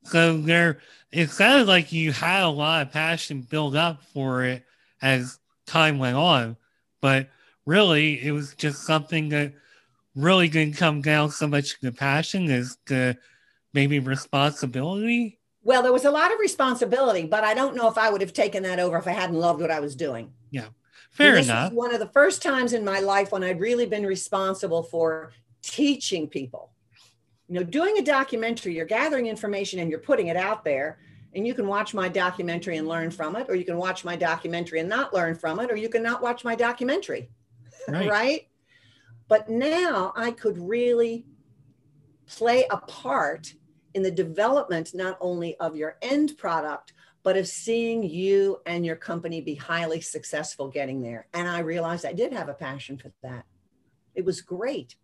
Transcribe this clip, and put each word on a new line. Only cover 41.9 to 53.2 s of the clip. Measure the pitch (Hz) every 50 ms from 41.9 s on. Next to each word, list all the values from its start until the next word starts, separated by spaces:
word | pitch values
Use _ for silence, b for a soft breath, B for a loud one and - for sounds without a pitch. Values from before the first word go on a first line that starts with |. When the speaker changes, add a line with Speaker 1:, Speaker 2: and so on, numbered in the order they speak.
| _ _ _ _ _ _ _
Speaker 2:
play | _ - - 220 233 240 254 254 -
a | 208
part | 190 - - - - - 254 269 254 160 147 156 156 156 - - _ _ _ _ _ _ _ _
in | 196 190
the | 185
development, | 175 165 180 160 160 175 208 233 269 294 277 - 180 165 160 - -
not | 180 185 185 185 -
only | - 180 180 175 170 170 156 -
of | 165 165 156
your | 151 151 156 - _ -
end | 247 269 294 302 294 -
product, | _ - 190 170 160 147 151 143 - - - _ b b b b b _
but | 190 190
of | 190 185
seeing | - - - - - 226 233 233 226 233 226 214
you | 175 151 175 185 196 196 196 196 196 196 - _
and | 165 170 175 175
your | 165 160
company | 165 - - 170 170 165 165 165 165
be | 143 156 151
highly | 143 - - 165 170 170 165 160 165
successful | 160 - - 156 - - - 147 147 - - _ 139 135
getting | 131 147 139 135 131 135
there. | 123 117 117 113 - _ -
And | 170 175 175
I | 175 170
realized | 170 160 165 175 165 165 170 170 -
I | 139 107
did | 170 233 - 269
have | 220 165 143
a | 143
passion | - 147 135 135 139 - - 135 135
for | - 143 - _